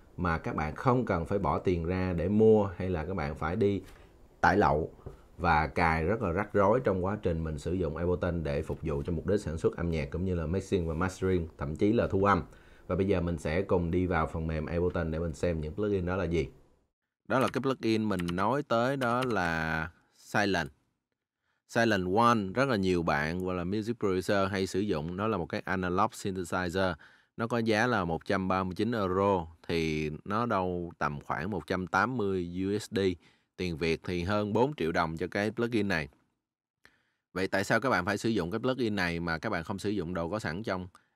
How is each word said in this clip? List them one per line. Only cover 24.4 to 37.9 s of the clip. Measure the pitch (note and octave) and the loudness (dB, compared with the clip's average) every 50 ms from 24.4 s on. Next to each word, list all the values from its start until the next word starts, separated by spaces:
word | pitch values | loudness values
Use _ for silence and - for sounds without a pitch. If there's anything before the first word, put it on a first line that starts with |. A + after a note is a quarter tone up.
| G2 F#2+ | 2 2
hay | G2+ F#2+ F#2+ | 0 -2 -2
sử | F#2 - F#2 | -2 0 -2
dụng. | G#2+ G#2+ F#2 D2+ D2+ E2+ F2+ | -2 0 -2 -2 -2 -4 -4
Nó | F#2 G#2 | -4 -2
là | A2 A2 | -2 -2
một | F#2 D#2+ | -2 -4
cái | D#2+ - G#2 - | -4 -6 -6 -4
analog | - F#2 F#2+ F#2 F2+ F2+ F#2+ G#2 A2+ | -4 -2 -2 0 0 2 2 0 0
synthesizer. | - - - G#2 F#2+ F#2 F2+ E2 - F#2 F2+ F2+ E2 F#2+ F#2+ F#2 E2+ - - - - _ _ _ _ | -2 -4 -8 -6 -6 -6 -6 -4 -4 -4 -2 -2 0 0 0 0 0 -4 -8 -16 -20 _ _ _ _
Nó | - A2+ | -8 -4
có | A#2 B2 A#2 | -2 -2 0
giá | A2+ A2+ G#2+ G#2 A#2 | 0 2 2 4 4
là | B2 A#2+ G#2 F2+ | 2 2 0 0
một | E2+ E2 D#2 - | 0 -2 -2 -2
trăm | - G2+ F#2+ F#2+ F#2+ | 0 0 0 0 0
ba | F#2 F#2 F#2+ | 0 0 0
mươi | F#2 F2 | -2 -2
chín | F2 G#2 A2+ A#2+ | -2 -2 0 0
euro, | A2 G2 F#2 F2+ F#2+ G2 G2+ G2 F2+ E2 E2 E2 - - - | 0 0 0 2 2 4 4 4 2 0 -4 -10 -14 -6 -4
thì | F2 E2 D#2+ D#2+ D#2 D#2 D#2 D2+ D2+ - - | -2 0 0 0 0 -2 -2 -4 -6 -8 -6
nó | - G2+ A2 A#2+ | -4 -2 -2 0
đâu | A#2+ A2 F#2+ F#2 F2+ F2+ F2 F2 E2+ D#2+ - | 0 0 0 0 0 -2 -4 -6 -8 -6 -4
tầm | D#2+ D2 D2 C#2 | -4 -4 -4 -4
khoảng | - - - - D2+ G2+ | -6 -6 -6 -4 -4 -4
một | G#2+ E2+ D#2+ | -4 -6 -4
trăm | - G2 F#2 F#2 | -2 -4 -4 -2
tám | E2+ - F#2+ G2+ A#2 C3 | 0 2 2 2 2 0
mươi | A#2+ G2+ G2 F#2+ F#2+ F2 F2 F2 F2+ F#2+ | -2 -2 -2 -2 -2 -4 -4 -4 -4 -2
U | G2 G2+ G#2 | -2 -2 -2
S | - - | -4 -4
D. | - F#2+ G2 F#2+ F2 - - - _ _ _ _ _ | -2 0 0 0 0 -2 -6 -18 _ _ _ _ _
Tiền | - F#2 F2+ E2 | -6 -4 -4 -2
Việt | C#2+ E2+ D#2+ D#2+ D#2 - | 0 0 0 0 0 -2
thì | - F2+ F2 E2+ | -4 -4 -2 0
hơn | F#2 G#2 G#2 G#2+ G2+ G#2 | 0 0 0 0 0 2
bốn | G#2+ B2 D3 D3+ | 2 2 2 0
triệu | - E2 D#2+ E2+ | -2 -2 0 2
đồng | F2+ E2+ D#2+ E2 | 2 0 0 -2
cho | D#2+ F2+ E2+ | -4 -6 -4
cái | - G2+ G2+ A2 | -2 -2 -2 -2
plugin | G#2+ - A#2 A#2+ B2 G#2+ G#2 G2 | -2 -2 -2 0 0 0 0 2
này. | F#2 D#2+ D#2 - - _ _ _ _ _ _ _ _ _ _ _ _ _ - _ _ _ _ _ _ _ _ _ - | 0 0 -2 -4 -8 _ _ _ _ _ _ _ _ _ _ _ _ _ -20 _ _ _ _ _ _ _ _ _ -4
Vậy | F2+ F#2+ F#2+ | -4 -2 0
tại | - F#2+ G#2 | 0 0 2
sao | - B2+ A2+ | 2 2 2
các | G#2 C3 | 4 2